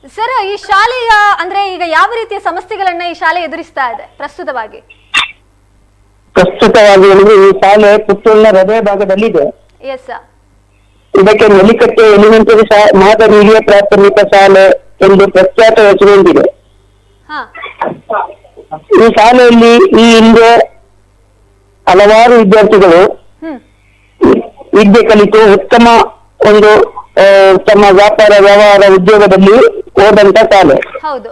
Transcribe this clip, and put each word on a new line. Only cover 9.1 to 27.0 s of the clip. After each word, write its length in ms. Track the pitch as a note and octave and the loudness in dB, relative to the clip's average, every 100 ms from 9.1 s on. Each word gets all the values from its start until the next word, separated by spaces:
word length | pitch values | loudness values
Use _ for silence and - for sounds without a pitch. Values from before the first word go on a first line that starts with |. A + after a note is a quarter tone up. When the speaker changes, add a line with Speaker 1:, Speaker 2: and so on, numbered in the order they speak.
| F#3+ A3 | -4 -4
Speaker 2:
ಇದೆ. 400 | F3 C#3 - _ _ C4 | -4 -6 -10 _ _ -18
Speaker 1:
ಎಸ್ 180 | C4 - | -18 -18
ಸರ್. 160 | - _ _ _ _ _ _ _ _ _ - | -20 _ _ _ _ _ _ _ _ _ -2
Speaker 2:
ಇದಕ್ಕೆ 280 | G3 G#3+ G#3+ | 0 0 2
ನೆಲಿಕಟ್ಟೆ 540 | G3 G3+ A3+ A#3+ - | 2 2 0 -2 0
ಎಲಿಮೆಂಟರಿ 580 | A3 G3+ G#3+ A3 G#3 A3 | 2 2 2 2 2 0
ಶಾ-, 360 | G#3+ G#3 G#3 F#3+ | 2 0 2 2
ಮಾದರಿ 380 | G3 G3+ A3 | 2 2 2
ಹಿರಿಯ 260 | G#3 G#3 A3 | 2 2 2
ಪ್ರಾಥಮಿಕ 760 | G#3+ G3+ G3+ G3+ G3+ G#3 G3+ | 2 0 0 0 2 0 0
ಶಾಲೆ 340 | G3 G3 F#3+ F#3+ F3+ - _ | 2 2 2 2 0 -8 _
ಎಂದು 300 | F#3+ G3 G3 | 0 2 2
ಪ್ರಖ್ಯಾತ 500 | F#3 F#3 - A3 A3+ | 0 -2 0 0 2
ಹೆಸರು 300 | G#3 G3 G3 | 0 2 2
ಹೊಂದಿದೆ. 400 | G3+ F3 D#3 - - _ _ _ _ _ _ _ | 2 2 0 -4 -8 _ _ _ _ _ _ _
Speaker 1:
ಹಾ. 240 | D4+ A3+ - - - - - _ A3 - - _ - - D#3 _ F#4+ A3+ | -18 -18 -20 -20 -12 -12 -14 _ -12 -12 -18 _ -20 -20 -20 _ 0 0
Speaker 2:
ಈ 20 | |
ಶಾಲೆಯಲ್ಲಿ 680 | A3+ A3 B3 B3 A#3 A#3 | 0 0 2 2 2 2
ಈ 400 | A#3+ G4 A3 A#3 | 2 0 2 2
ಹಿಂದೆ 420 | A3+ A3+ A#3 A3+ A#3 - _ _ _ _ _ _ _ _ _ _ _ - | 2 2 2 2 2 -2 _ _ _ _ _ _ _ _ _ _ _ -4
ಹಲವಾರು 460 | F#3 G3+ A3 A#3+ | 0 2 2 2
ವಿದ್ಯಾರ್ಥಿಗಳು 800 | A#3+ G3+ G#3+ G#3 G#3+ F#3+ E3+ G#3 | 2 2 0 2 2 2 2 0
Speaker 1:
ಹ್ಮ್. 480 | - _ _ D#4+ C4 _ _ _ _ _ _ - - - _ - | -4 _ _ -16 -16 _ _ _ _ _ _ -2 -2 -6 _ -6
Speaker 2:
ವಿದ್ಯೆ 340 | G3 G#3 A3+ A3 | -2 2 2 2
ಕಲಿತು 460 | G#3+ G3+ G#3+ A3 | 0 0 2 2
ಉತ್ತಮ 340 | G3 - A#3 A#3 A3+ - - _ _ G#3+ | 0 0 0 2 0 -2 -8 _ _ 0
ಒಂದು, 500 | G#3+ G#3 G#3+ - | 2 2 0 -2
ಆ, 580 | - | -8